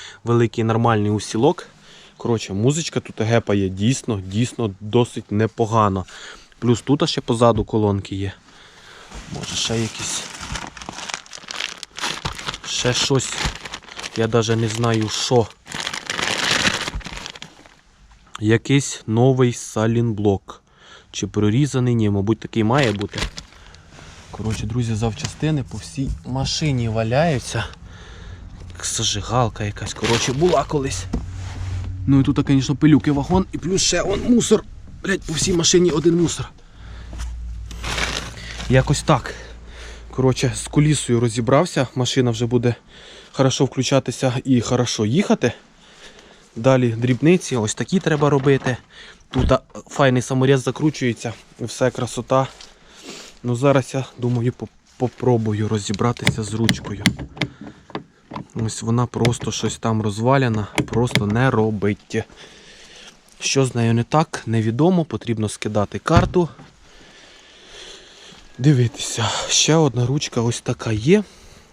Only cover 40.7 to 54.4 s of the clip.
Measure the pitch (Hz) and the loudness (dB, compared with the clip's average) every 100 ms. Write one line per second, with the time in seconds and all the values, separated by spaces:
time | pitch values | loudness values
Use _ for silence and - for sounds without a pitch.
40.7 | 147 151 143 - 117 120 117 117 139 180 | 2 4 2 2 2 2 0 2 2 2
41.7 | 151 123 127 123 135 120 113 117 120 120 | -2 -2 -2 0 0 0 0 0 0 0
42.7 | - - - - - - - 131 - 135 | -2 -10 -20 -20 -20 -10 0 2 2 0
43.7 | 135 120 135 131 - 127 120 135 123 - | 0 0 0 0 -2 -2 -2 2 2 2
44.7 | 123 120 - 107 156 - 220 120 - - | 0 0 0 0 2 2 2 0 -2 -12
45.7 | _ - - - - - - _ 113 127 | _ -20 -20 -20 -20 -20 -20 _ 0 4
46.7 | 131 120 113 127 123 147 175 - 123 107 | 4 4 0 0 2 4 4 2 -2 -2
47.7 | - 120 185 165 147 147 143 139 135 131 | -4 -2 -2 0 2 2 4 4 2 0
48.7 | 120 - - - - _ 127 - 131 - | -4 -8 -20 -20 -20 _ 0 2 2 0
49.7 | 107 - - 135 123 - 131 131 135 131 | -18 -8 2 4 4 0 2 4 4 2
50.7 | - 151 - 123 113 117 - - - 117 | 0 -2 0 -2 -2 -6 -10 -16 -12 -10
51.7 | - 127 - - - - 135 131 - - | 0 0 0 -6 -6 0 0 0 -6 -20
52.7 | _ - - - - - - 123 120 139 | _ -20 -20 -18 -18 -20 -8 -4 0 4
53.7 | 135 - 135 123 - 120 120 | 2 0 -6 -8 -4 -2 0